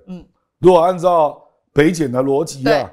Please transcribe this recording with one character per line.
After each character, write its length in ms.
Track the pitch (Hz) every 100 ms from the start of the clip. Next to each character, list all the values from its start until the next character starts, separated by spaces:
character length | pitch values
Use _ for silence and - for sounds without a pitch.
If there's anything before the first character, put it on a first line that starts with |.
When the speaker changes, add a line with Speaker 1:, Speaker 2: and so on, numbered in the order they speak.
| -
Speaker 1:
嗯。 180 | 180 - _ _ _
Speaker 2:
如 140 | 165
果 80 | 180
按 180 | 170 185
照 440 | 175 175 147 - _ _ _
北 180 | - 156
检 200 | 170 143
的 120 | 123
逻 220 | 135 139
辑 160 | 165 139
啊， 40 |
Speaker 1:
对。 240 | 131 143 107